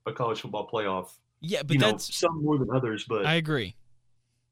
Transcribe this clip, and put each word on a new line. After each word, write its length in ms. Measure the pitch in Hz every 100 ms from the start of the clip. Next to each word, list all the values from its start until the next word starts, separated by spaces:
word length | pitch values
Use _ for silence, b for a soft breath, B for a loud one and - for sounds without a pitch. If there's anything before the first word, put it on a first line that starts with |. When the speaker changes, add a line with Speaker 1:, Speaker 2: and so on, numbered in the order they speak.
| 113
Speaker 1:
a 60 |
college 300 | 110 117 107
football 280 | 107 104 101
playoff. 400 | 113 101 95 90 - _ _
Speaker 2:
Yeah, 240 | 160 160
but 120 | 143 143
Speaker 1:
You 40 |
know, 120 | 214
Speaker 2:
that's 220 | 208 -
Speaker 1:
some 300 | - 175 160
more 140 | 147 151
than 120 | 117 131
others, 300 | 120 107 -
but 200 | 110 120
Speaker 2:
I 100 | 165
agree. 400 | 156 147 95 - - _ _ _ _ _ _